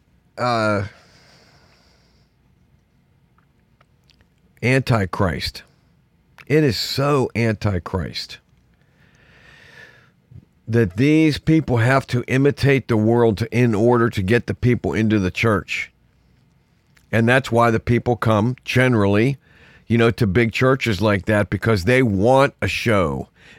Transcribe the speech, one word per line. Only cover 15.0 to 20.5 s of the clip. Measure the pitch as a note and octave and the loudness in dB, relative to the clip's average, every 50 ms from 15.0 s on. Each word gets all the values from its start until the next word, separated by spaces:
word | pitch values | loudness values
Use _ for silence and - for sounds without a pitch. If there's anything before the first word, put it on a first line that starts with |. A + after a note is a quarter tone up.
| A2+ G#2+ A2 G#2+ | 0 0 0 0
the | F#2 F2 | 0 -2
church. | - - - A2+ G#2 E2+ - - - - - - _ _ _ _ _ _ _ _ _ _ _ _ _ _ _ _ _ _ _ _ _ _ _ - | -2 -2 -2 0 0 -2 -2 -6 -8 -10 -10 -12 _ _ _ _ _ _ _ _ _ _ _ _ _ _ _ _ _ _ _ _ _ _ _ -4
And | G#2+ A2+ A2+ A#2+ | -2 0 2 2
that's | B2+ C#3 C#3 - | 2 2 0 0
why | A#2 A#2 A#2 A#2 | 0 2 2 2
the | A2 A2 | 0 0
people | - - A#2+ A2+ - A#2+ A#2+ | 0 0 -2 0 0 -2 -4
come | - - A2+ A2 G#2 G#2+ B2 B2 - - | -2 0 0 2 2 0 -2 -4 -6 -8
generally, | - - B2 B2+ B2+ A#2+ G#2+ G2+ G2 G2+ G#2 A#2 C#3 C3+ - _ _ _ _ - - - - _ | -4 0 0 2 2 2 2 2 2 2 2 0 0 -2 -6 _ _ _ _ -20 -20 -20 -14 _
you | - A2+ A#2 | -2 0 2
know, | A2+ A2+ | 2 2
to | - - B2 | 2 0 0
big | G2 F2+ A#2+ A#2 A2+ | 0 2 0 0 0